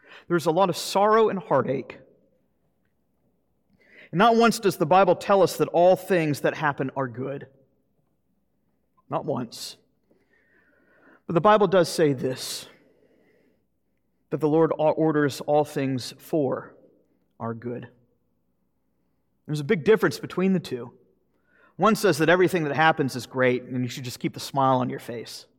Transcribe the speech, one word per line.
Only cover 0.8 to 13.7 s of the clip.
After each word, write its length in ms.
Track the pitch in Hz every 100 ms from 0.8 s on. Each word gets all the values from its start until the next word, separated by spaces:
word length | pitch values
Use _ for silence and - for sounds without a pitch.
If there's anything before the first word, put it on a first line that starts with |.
| - 196 208 220 220
and 80 | 196
heartache. 600 | - 135 120 135 - - - _ _ _ _ _ _ _ _ _ _ _ _ _ _ _ _ _ _ - -
And 80 | 165
not 180 | 233 226
once 220 | 233 220
does 180 | 202 -
the 80 |
Bible 320 | 156 180 185 170
tell 260 | - 202
us 140 | 160 -
that 120 | 151
all 280 | 160 175 185
things 460 | - 180 156 139
that 120 | 160
happen 360 | - 156 139 131
are 140 | 135 131
good. 380 | 113 135 139 - _ _ _ _ _ _ _ _ _ _ _ _ _ _ _ -
Not 160 | 147
once. 540 | - 127 123 - - - _ _ _ _ _ _ _ _ _ _ _ _ _ _ -
But 80 |
the 60 | 170
Bible 280 | 208 214 196
does 200 | 190 170
say 240 | - 151
this, 540 | 127 131 123 - - - _ _ _ _ _ _ _ _ _ _